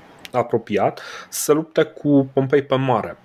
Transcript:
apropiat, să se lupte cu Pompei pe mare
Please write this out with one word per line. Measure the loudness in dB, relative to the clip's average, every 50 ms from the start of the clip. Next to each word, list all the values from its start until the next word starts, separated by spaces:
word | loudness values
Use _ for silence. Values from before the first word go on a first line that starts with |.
| -20 -20 -20 -20 -18 -6 -4
apropiat, | -4 -2 0 -2 -4 -2 -2 -2 0 0 0 -2 -4 -12 -16 -16 -16 -16 -12
să | -10 -6 0
se | 2 2
lupte | 2 0 0 _ 0 0
cu | 0 -2 -4 0 2 4 4 2 2 0
Pompei | -2 0 2 2 0 2
pe | 2 0
mare | 0 2 2 0 0 0 -4 -10 -14 _